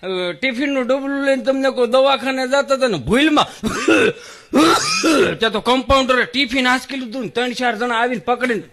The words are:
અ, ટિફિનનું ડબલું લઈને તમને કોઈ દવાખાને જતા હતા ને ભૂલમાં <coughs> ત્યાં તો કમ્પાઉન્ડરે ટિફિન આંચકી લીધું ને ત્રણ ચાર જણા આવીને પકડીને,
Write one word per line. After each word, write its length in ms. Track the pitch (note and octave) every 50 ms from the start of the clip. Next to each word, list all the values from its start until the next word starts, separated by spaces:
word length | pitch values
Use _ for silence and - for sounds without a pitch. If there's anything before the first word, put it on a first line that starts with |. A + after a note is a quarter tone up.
| - F#3
અ, 240 | F#3+ F#3 F3+ F3+
ટિફિનનું 560 | F3 E3 B3 C4 C4 A3+ D4 C#4+ C#4 C4+ B3+ A3+
ડબલું 380 | C4 C#4+ C4+ C#4 C#4 C#4 C#4
લઈને 180 | C#4 C4+ C4 A3
તમને 260 | A#3 C4+ C4+ C4 C4+
કોઈ 180 | B3 A#3 B3 A#3
દવાખાને 600 | A#3 C4 C4 C#4 C#4 B3 A3+ C4+ C4 C4 C4 B3+
જતા 120 | C4 C#4
હતા 280 | C#4+ A3+ C#4 C4+ C4 B3+
ને 100 | G#3 D#3+
ભૂલમાં 480 | A#2 B2 G3 B3 C#4+ D#4+ D4+ D4 G#3
<coughs> 1900 | - - - - G#3+ - - C5+ - D#4+ D#4+ - - - - - - - - - _ - A#3 D#4 E4 - - - - - - - D#4+ D#4+ C#4 G3 F3 E3+ -
ત્યાં 120 | - A3+
તો 80 | - A3
કમ્પાઉન્ડરે 680 | - - B3 C4 B3 - C#4 C4+ C4+ A#3+ B3+ B3 A#3
ટિફિન 420 | - - - C#4 A#3 A3+ C#4 B3+ B3+
આંચકી 280 | B3+ C4 B3 - C4+
લીધું 280 | C4+ C4 A#3 G#3+ C4+ B3
ને 60 | F#3
ત્રણ 220 | - A#3 B3 B3
ચાર 240 | A#3+ - B3+ B3 A3+
જણા 200 | G3+ A#3 B3 A#3
આવીને 260 | A3+ A#3 B3 B3+ A3
પકડીને, 400 | - - B3 A#3+ A#3+ B3+ A#3 G3 - -